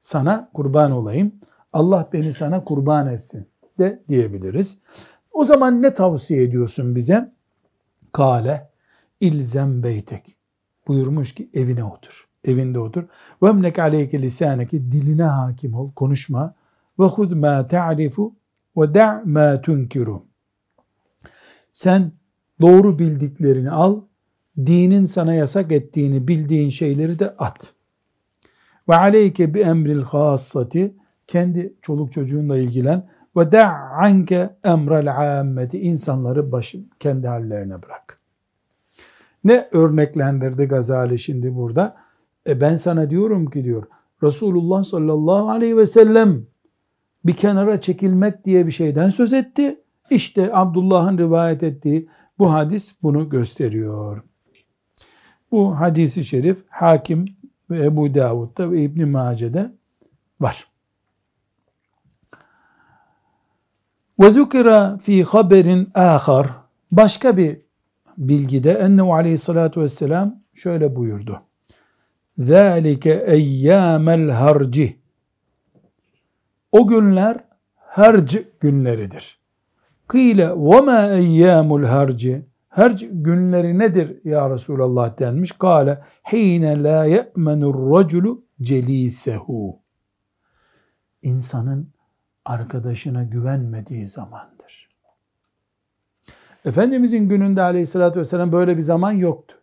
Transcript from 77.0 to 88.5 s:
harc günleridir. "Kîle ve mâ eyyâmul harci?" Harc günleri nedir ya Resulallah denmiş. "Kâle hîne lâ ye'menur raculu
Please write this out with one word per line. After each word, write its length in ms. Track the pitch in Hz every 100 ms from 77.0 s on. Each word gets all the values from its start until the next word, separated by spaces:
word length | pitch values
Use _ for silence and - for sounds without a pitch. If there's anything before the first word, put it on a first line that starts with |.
| 208 185 208 240 _ _ _ _
harc 680 | _ - 214 220 143 185 - _
günleridir. 800 | 151 139 123 113 101 - - _ _ _ _ _ _ _ _
"Kîle 400 | 247 254 202 170
ve 300 | 180 147 220
mâ 320 | 285 240 202
eyyâmul 720 | 196 175 160 175 170 156 147
harci?" 640 | 135 131 139 123 123 131 135 _ _
Harc 380 | - 233 202 226
günleri 640 | 185 156 175 180 180 170 175
nedir 420 | 220 180 160 -
ya 260 | 170 151 135
Resulallah 680 | 131 123 139 127 123 117 110
denmiş. 340 | 127 131 180
"Kâle 520 | - 185 165 139 143 - _ -
hîne 500 | 226 208 170 156 151
lâ 220 | 147 156
ye'menur 880 | 156 180 240 - 156 151 143 131 131
raculu 500 | 160 185 170 196 240 _